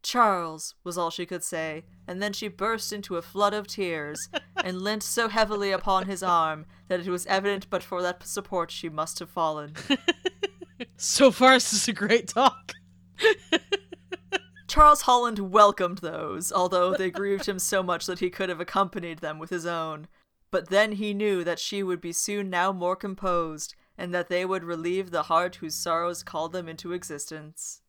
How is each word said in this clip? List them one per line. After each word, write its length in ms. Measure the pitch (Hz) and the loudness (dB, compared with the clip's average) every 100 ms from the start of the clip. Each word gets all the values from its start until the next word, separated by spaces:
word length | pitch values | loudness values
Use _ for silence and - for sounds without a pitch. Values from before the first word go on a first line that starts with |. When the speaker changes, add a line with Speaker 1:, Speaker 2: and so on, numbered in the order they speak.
Speaker 1:
"Charles," 720 | - 247 220 185 165 156 - - | -2 4 4 4 -2 -8 -12 -10
was 160 | 175 175 | -8 -4
all 120 | 170 | -4
she 160 | 165 175 | -4 -8
could 180 | 175 | -6
say, 400 | - 170 160 156 - - - | -6 -4 -6 -8 -14 -20 -12
and 120 | 180 | -6
then 120 | 208 | -4
she 160 | 196 214 | -4 -10
burst 440 | - 208 226 - | -4 -4 -2 -6
into 240 | 208 196 175 | -8 -6 -8
a 60 | |
flood 320 | 170 190 202 | -6 2 2
of 140 | 208 196 | 2 -6
tears, 600 | - 185 160 147 143 - 320 | -6 -4 -4 -6 -8 -8 -8
Speaker 2:
<laughs> 200 | - 370 | -8 -6
Speaker 1:
and 180 | 185 185 | -4 -2
leant 220 | 196 214 | -2 -4
so 240 | - - 226 | -2 -2 0
heavily 420 | 214 208 208 202 | 2 0 0 0
upon 360 | 190 208 190 190 | 0 2 0 0
his 180 | 190 | -4
arm 420 | 185 170 160 156 156 - - | 2 2 2 -2 -12 -20 -4
that 100 | 185 | -4
it 100 | 180 | -2
was 160 | 180 - | -6 0
evident 440 | 196 202 196 196 | 0 2 -2 -4
but 140 | 185 | -6
for 180 | 180 180 | -4 -4
that 240 | 180 175 - | -2 -4 -8
support 460 | - 190 185 165 | -10 -4 -4 -4
she 160 | - 165 | -6 -8
must 320 | 156 156 - | -6 -6 -6
have 100 | 170 | -8
fallen. 440 | - 165 156 147 156 - | -2 -2 -2 -10 -14 -2
Speaker 2:
<laughs> 80 | 269 - - 370 - 403 - - - 240 - | 0 0 -2 -4 -6 -10 -8 -20 -14 -14 -6
So 320 | - - 269 | -2 8 6
far, 240 | - 254 | 8 8
this 180 | 262 - | 8 4
is 160 | 202 - | 0 -2
a 40 | |
great 340 | 208 202 233 - | -2 2 2 2
talk. 440 | 220 262 - - - - - - - | 4 4 2 -16 -18 -20 -20 -20 2
<laughs> 1500 | 440 - - 330 - 392 - - _ - - - - - - | 4 4 0 -2 -2 -6 -6 -20 _ -18 -6 -8 -8 -20 0
Speaker 1:
Charles 340 | - 302 294 | 8 10 8
Holland 360 | - 247 240 214 | 6 4 4 -2
welcomed 600 | 190 208 202 202 180 180 | 2 8 8 6 -4 -2
those, 540 | 165 156 160 185 180 | -6 -6 -6 -6 -2
although 420 | 196 180 180 180 | 0 2 4 2
they 160 | 190 190 | 2 -2
grieved 360 | 180 202 196 202 | -2 -2 -2 -4
him 120 | 190 | -4
so 240 | - 196 | 0 0
much 220 | 180 170 - | 0 -4 -4
that 120 | 175 | -4
he 100 | 180 | -4
could 200 | - 185 | -2 -4
have 100 | 165 | -4
accompanied 600 | 175 196 190 185 170 165 | -4 0 0 -2 -10 -10
them 180 | 156 156 | -10 -10
with 100 | 160 | -8
his 160 | 180 | -6
own. 420 | 165 170 160 151 156 _ _ _ _ | -4 -4 -6 -10 -14 _ _ _ _
But 180 | 190 180 | -4 2
then 240 | 196 220 | 4 4
he 220 | 208 208 | 0 -2
knew 300 | 202 214 185 | 0 0 0
that 140 | 170 165 | 0 -4
she 240 | - 202 | -4 -4
would 180 | 190 175 | -2 -4
be 120 | 170 | -4
soon 380 | 170 - 202 196 | -4 -2 -4 -2
now 220 | 180 190 | 0 0
more 240 | 185 175 185 | 0 -2 -2
composed, 800 | 202 190 190 175 160 156 - - _ - | -6 -6 -2 0 -2 -6 -12 -14 _ -12
and 160 | 180 | -4
that 160 | 175 175 | -4 0
they 160 | 180 | -2
would 200 | 185 190 | 0 -4
relieve 460 | 170 170 165 185 185 | -4 -4 -2 -2 -2
the 140 | 170 | -2
heart 320 | 147 165 180 - | 2 2 2 -6
whose 180 | 160 | -8
sorrows 480 | 151 175 165 170 170 | -6 -2 0 -2 -6
called 300 | - 160 160 | -8 -6 -4
them 160 | 180 170 | -6 -8
into 240 | 160 175 | -12 -8
existence. 880 | 180 - 147 - 156 151 - - - | -8 -8 -10 -10 -12 -14 -14 -14 -14